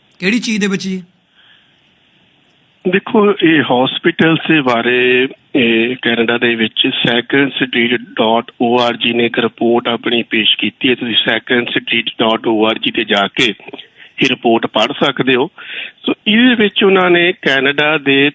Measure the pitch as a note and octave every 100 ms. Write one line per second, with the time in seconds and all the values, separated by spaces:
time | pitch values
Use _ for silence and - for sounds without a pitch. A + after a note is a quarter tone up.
0 | _ _ F3+ A#3 G#3+ G#3+ G3+ G3 F#3 F#3+
1 | F3 _ _ _ _ _ _ _ _ _
2 | _ _ _ _ _ _ _ _ F#3 G3
3 | - A3+ G#3 - D#3+ D#3 A#2 B2 C3+ -
4 | F3 - E3 E3 - D#3+ B2+ A#2 A#2+ B2
5 | B2 B2+ C3 - _ D3 A#2 A2+ A#2 C3
6 | B2 A#2 A2+ A#2+ A#2+ A2+ A2 - C3+ -
7 | - A#2+ A#2+ C3+ C#3 - B2+ B2 A#2 A#2+
8 | A#2 - A2 A#2 A#2 - A#2 B2 A#2+ A#2
9 | A#2 A#2 A#2 A#2+ A#2 - A#2 A#2 A#2+ A#2
10 | - A#2+ - A2 - - G#2+ - C3 A#2+
11 | A#2+ G#2+ - A2 - B2 A#2 B2 - A#2
12 | A2+ - A2+ A2 A#2+ A2 A2 A2 B2 A#2
13 | G#2+ G2+ G2 - B2 F#2+ - - - _
14 | - - C3 B2 A#2+ A2+ A#2+ G#2+ A#2 C#3
15 | D3+ C3 B2+ B2 D3+ - - - - -
16 | - - - A3 B3+ A#3+ G#3 - G3+ F#3+
17 | F3+ F3 F3 F#3+ D3+ C3+ C3+ C#3+ D3+ D#3
18 | C#3 C#3 C#3+